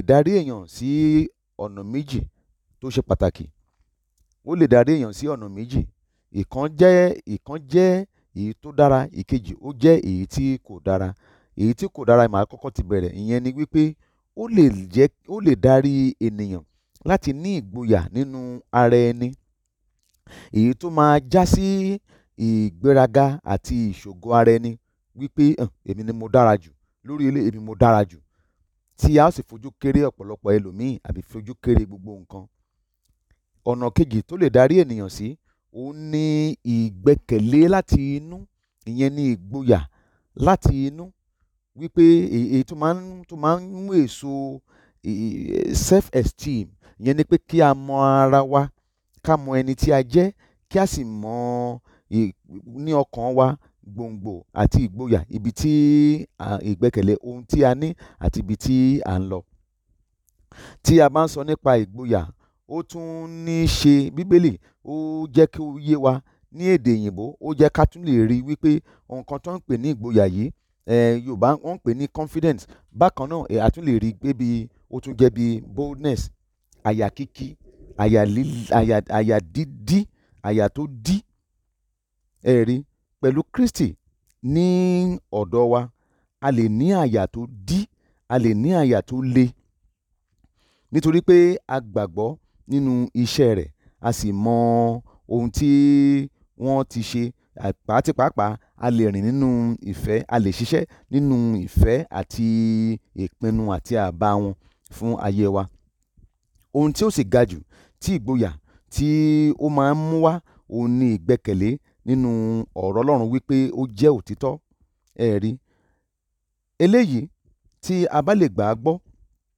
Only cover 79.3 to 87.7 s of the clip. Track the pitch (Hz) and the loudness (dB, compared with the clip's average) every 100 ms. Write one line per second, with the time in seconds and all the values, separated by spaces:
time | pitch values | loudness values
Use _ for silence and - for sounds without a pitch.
79.3 | 107 85 104 151 127 107 190 208 _ _ | 0 -2 -8 -8 -8 -2 -2 -2 _ _
80.3 | _ 101 107 101 - 147 123 117 196 - | _ -4 0 0 -2 -12 -8 -4 -4 -6
81.3 | _ _ _ _ _ _ _ _ _ _ | _ _ _ _ _ _ _ _ _ _
82.3 | _ - 123 113 127 143 _ _ _ 131 | _ 2 2 2 -2 -6 _ _ _ -2
83.3 | 139 - - 247 - 123 - _ _ _ | -2 -2 -2 -2 0 -4 -6 _ _ _
84.3 | _ 127 156 180 180 180 180 180 180 _ | _ -4 0 2 2 0 0 -2 -4 _
85.3 | 104 98 120 120 120 120 _ _ _ _ | -6 -2 0 2 0 -2 _ _ _ _
86.3 | _ 139 120 113 107 160 190 143 110 95 | _ -2 0 0 0 0 0 0 0 -2
87.3 | 117 120 113 95 | -8 -14 -12 -4